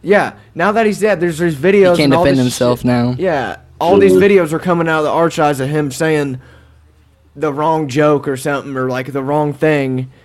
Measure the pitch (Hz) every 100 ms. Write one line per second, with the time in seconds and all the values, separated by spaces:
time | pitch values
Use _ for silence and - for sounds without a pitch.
0 | 156 196 127 - - 156 185 214 220 175
1 | 214 185 175 156 175 143 170 202 185 175
2 | 143 135 139 135 127 - 123 123 123 123
3 | 123 127 185 147 107 - - - 165 196
4 | 196 185 202 196 160 160 180 170 165 160
5 | 151 131 165 - 147 139 135 151 147 131
6 | 160 151 143 131 - - _ _ _ _
7 | _ _ _ 143 151 139 156 160 147 131
8 | 151 143 151 131 151 139 139 131 127 127
9 | 131 139 135 147 147 143 156 151 131 127
10 | 131 -